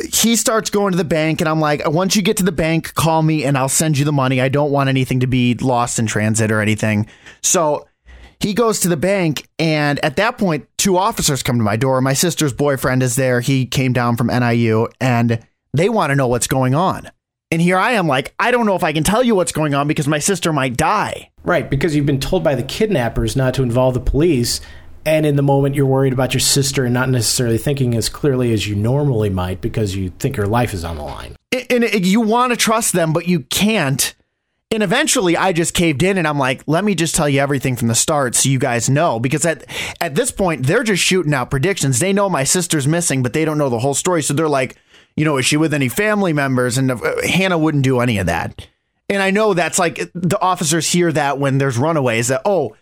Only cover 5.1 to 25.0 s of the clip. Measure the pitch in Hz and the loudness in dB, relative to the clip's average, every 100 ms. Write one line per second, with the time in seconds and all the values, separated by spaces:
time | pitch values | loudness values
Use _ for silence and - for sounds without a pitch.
5.1 | 127 127 127 123 113 127 120 120 - 110 | 0 0 2 2 2 0 0 0 -2 -2
6.1 | 107 110 107 107 110 107 104 110 104 107 | 0 0 0 0 2 0 0 0 0 -2
7.1 | - - - - 185 151 147 - _ - | -8 -20 -8 0 0 2 -2 -6 _ -20
8.1 | - - _ 202 202 226 208 180 165 180 | -20 -20 _ -2 0 0 2 0 0 0
9.1 | 202 165 143 - - 160 156 147 143 147 | 2 0 -2 -8 -4 0 0 0 0 -2
10.1 | 127 208 247 196 151 - - 202 180 208 | 0 -2 0 -2 -2 -6 -4 0 2 0
11.1 | 220 156 135 - 120 107 110 135 131 131 | 0 -2 -2 0 0 0 0 0 0 0
12.1 | 135 175 - 156 113 147 135 139 127 127 | 0 0 0 -4 0 0 0 0 0 0
13.1 | 117 127 123 120 135 127 - 131 123 120 | 0 0 0 0 0 0 0 0 0 0
14.1 | 117 120 120 120 117 117 110 117 - 127 | 0 0 0 2 2 2 2 0 -2 0
15.1 | 120 117 113 - _ _ 135 196 220 156 | 2 2 0 -6 _ _ 0 2 2 0
16.1 | 143 127 120 - 135 127 139 185 - - | 2 2 0 0 0 2 2 0 -4 -10
17.1 | - _ _ _ 165 175 185 214 233 165 | -20 _ _ _ 0 2 2 2 0 2
18.1 | 131 139 - 214 247 220 180 170 156 151 | 0 -2 -2 0 2 0 0 0 0 0
19.1 | 214 247 196 170 - 156 139 147 156 131 | 2 2 2 0 -2 0 0 0 0 0
20.1 | 151 147 185 170 151 135 120 160 208 131 | 0 0 -2 0 0 0 0 0 0 -2
21.1 | - - _ - 170 - 139 180 147 143 | -6 -14 _ -2 -2 0 -2 0 0 0
22.1 | 135 - 185 165 127 117 - 220 165 117 | 0 0 0 0 -2 -4 -2 0 0 0
23.1 | 123 113 135 131 131 127 117 127 123 - | -2 -2 0 0 0 0 2 2 0 0
24.1 | 131 175 131 120 - - - - - | 2 2 2 0 -4 -8 -18 -20 -8